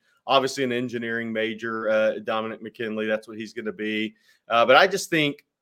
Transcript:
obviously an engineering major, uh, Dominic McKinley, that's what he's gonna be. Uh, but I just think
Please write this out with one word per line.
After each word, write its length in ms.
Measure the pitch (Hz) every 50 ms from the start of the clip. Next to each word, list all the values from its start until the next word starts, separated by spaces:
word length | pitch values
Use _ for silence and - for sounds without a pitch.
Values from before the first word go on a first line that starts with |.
| _ _ _ _ _ -
obviously 360 | 131 139 131 131 135 139 135
an 80 | 123
engineering 640 | 120 120 127 123 117 120 117 117 113 117 117 113 113
major, 560 | 113 110 110 113 107 117 117 113 110 110 107
uh, 300 | 110 110 110 110 - - 107
Dominic 380 | 113 113 110 110 110 110 -
McKinley, 440 | 110 110 - - 117 110 107 110 107
that's 220 | 110 107 110 110 120
what 100 | 110 107
he's 160 | 113 104 -
gonna 200 | 117 107 107 95
be. 420 | 92 107 107 107 107 107 110 110 _ _ _ _ _ _ -
Uh, 160 | 113 117 -
but 100 | 127 131
I 100 | 151 185
just 240 | 190 190 185 - -
think 360 | 170 160 151 143 143 - _ _ _ _